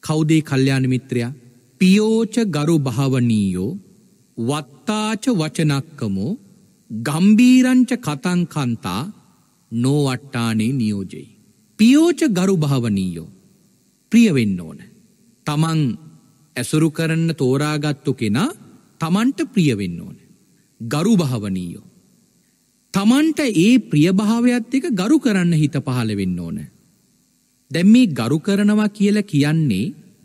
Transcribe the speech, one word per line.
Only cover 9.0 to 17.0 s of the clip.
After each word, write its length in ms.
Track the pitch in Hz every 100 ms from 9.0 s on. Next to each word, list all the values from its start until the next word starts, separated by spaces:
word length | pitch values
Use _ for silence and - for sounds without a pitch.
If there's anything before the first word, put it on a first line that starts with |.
| 170 - _ _ _ _ _
නෝවට්ටානේ 1000 | 117 123 147 139 127 - 117 117 110 110
නියෝජෙයි. 560 | 139 107 101 92 - - _ _ _ _ _
පියෝච 420 | 220 285 330 349 311
ගරු 260 | 180 190 190
භාවනීයෝ, 720 | 147 135 120 101 92 85 80 - _ _ _ _ _ _ _
ප්‍රිය 160 | 226 226
වෙන්න 260 | 139 107 92
ඕන. 180 | 80 73 - _ _ _ _ _ -
තමන් 340 | 147 160 160 139 101 - - _ _ _ -
ඇසුරු 340 | 120 156 160
කරන්න 440 | 151